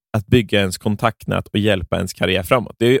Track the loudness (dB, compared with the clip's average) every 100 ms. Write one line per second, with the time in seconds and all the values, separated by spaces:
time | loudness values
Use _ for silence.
0 | _ -6 2 2 2 0 0 -2 -6 -2
1 | -2 -2 -4 -4 -4 -2 0 0 -2 -6
2 | -6 -4 -2 -2 0 -2 -2 -2 2 2